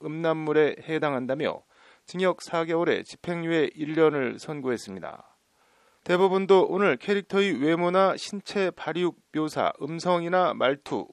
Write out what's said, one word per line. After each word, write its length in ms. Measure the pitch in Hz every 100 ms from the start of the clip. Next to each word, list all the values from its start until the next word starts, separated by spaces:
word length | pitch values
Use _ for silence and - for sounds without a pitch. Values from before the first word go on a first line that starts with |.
음란물에 720 | 156 156 165 160 156 151 147 - -
해당한다며 760 | 156 151 135 127 135 123 - - _ - _ -
징역 360 | 180 185 175
사 220 | - 170
개월에 380 | 165 170 170 98
집행유예 680 | - - - 170 165 165 143
일 200 | 151 151
년을 440 | 156 156 147 123 110
선고했습니다. 1000 | - 147 131 113 - 95 78 - - _ _ _ _ _ _ _
대법원도 640 | - 175 190 190 190 190 -
오늘 280 | 180 202 131
캐릭터의 680 | - 202 185 196 202 127
외모나 540 | 147 170 175 185 190 -
신체 540 | - 202 - 208 185
발육 460 | - - 160 180 - _
묘사, 400 | 151 156 143 110 -
음성이나 720 | 143 165 175 175 170 185 175
말투, 520 | 113 123 143 - 123 -